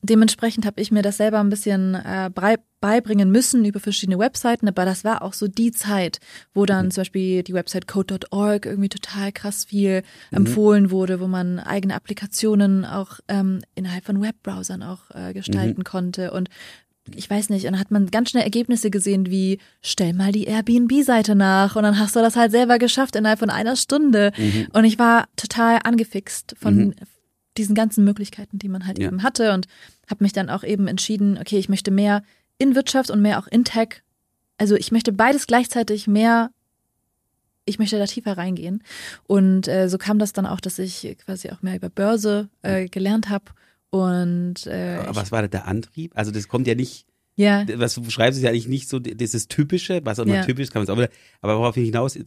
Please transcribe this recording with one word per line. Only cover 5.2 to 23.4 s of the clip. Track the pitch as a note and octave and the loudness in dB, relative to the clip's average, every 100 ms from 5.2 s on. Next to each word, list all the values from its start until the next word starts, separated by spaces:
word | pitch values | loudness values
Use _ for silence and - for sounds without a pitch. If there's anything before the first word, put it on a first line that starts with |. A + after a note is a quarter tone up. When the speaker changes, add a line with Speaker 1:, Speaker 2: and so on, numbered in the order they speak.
Speaker 1:
auch | F#3+ | -6
so | - G#3 | -6 -4
die | G3 A#3 | 0 -2
Zeit, | A3+ G3+ G3+ F3 - - - - | -2 -2 -2 -2 -6 -14 -20 -6
wo | G3 G3+ | 0 2
dann | F#3+ F#3 | 2 0
Speaker 2:
Mhm. | |
Speaker 1:
zum | F#3 | -2
Beispiel | F#3 G3 F#3 F#3 | -4 -4 -2 -2
die | F3+ | -2
Website | F3+ F3 F#3+ - | -6 -4 -8 -4
code | G3+ F#3+ F#3+ | -4 -4 -6
dot | - | -6
org | G3 G#3 G#3 - | -2 0 0 -2
irgendwie | G3+ G3 | -4 -4
total | - - G#3 G3 | -4 -10 -8 -8
krass | G3+ G#3 G3+ - | -8 -8 -8 -6
viel | G3+ G3 F#3+ F#3 - - | 0 0 0 -4 -14 -4
Speaker 2:
Mhm. | - | 0
Speaker 1:
empfohlen | G3+ A#3+ G#3+ G#3 G3 | 2 4 4 6 4
wurde, | F#3+ F#3 F#3 | 2 0 -2
wo | F#3 | -2
man | F#3 F3+ F3+ | -4 -4 -4
eigene | - G3+ F#3+ - | -6 -4 -2 -4
Applikationen | - G3+ G3+ - A3 G#3+ G3+ F#3+ F#3 | -8 -10 -8 -4 0 2 4 2 0
auch, | G3+ G3 - - | -8 -10 -14 -6
ähm, | G3+ F#3+ F#3+ - - | -2 -2 -4 -8 -10
innerhalb | F#3 F3+ - | -8 -8 -4
von | G3 | -4
Webbrowsern | G#3+ A3+ - F#3+ F3+ F#3 | -4 -6 -10 -10 -10 -10
auch, | - F#3 _ | -12 -14 _
äh, | - F#3 | -14 -12
gestalten | F#3+ G3 G3+ G#3+ - | -10 -4 -2 0 -2
Speaker 2:
Mhm. | |
Speaker 1:
konnte | F#3 F#3 F3+ F3+ F3+ | -6 -4 -4 -4 -6
und | F#3+ F3+ - - - _ _ - - | -4 -6 -8 -20 -20 _ _ -20 -18
ich | - | -6
weiß | G3+ G3+ | -4 -2
nicht, | G3 F#3 | -2 -2
und | |
dann | F#3+ | -4
hat | G3 | 0
man | G#3 F#3+ | 2 2
ganz | G#3+ A#3+ | 0 0
schnell | B3 | 0
Ergebnisse | A3+ A3+ A#3+ A#3 G#3+ | 0 0 0 0 0
gesehen | G3 F#3 G3 F#3 | 0 0 0 0
wie, | F#3+ F#3+ G3 _ _ | 0 0 -2 _ _
„Stell | - - F3 | -8 -2 0
mal | F3+ G3 | 0 0
die | G#3 | 0
Airbnb-Seite | - A3 A3 A#3+ A#3+ C4+ C4+ A#3 G#3+ | -2 -2 2 2 4 2 4 2 4
nach.“ | G3+ G3 F#3+ G3 G#3+ | 4 4 4 4 2
Und | |
dann | G#3 G#3 | 2 4
hast | G#3 A#3 | 2 4
du | |
das | A3+ A3+ | 2 4
halt | A3+ | 4
selber | A#3 B3 A#3+ | 4 4 4
geschafft | A#3+ C4 C4+ G#3+ | 4 2 0 0
innerhalb | G#3+ | 0
von | G#3+ | 2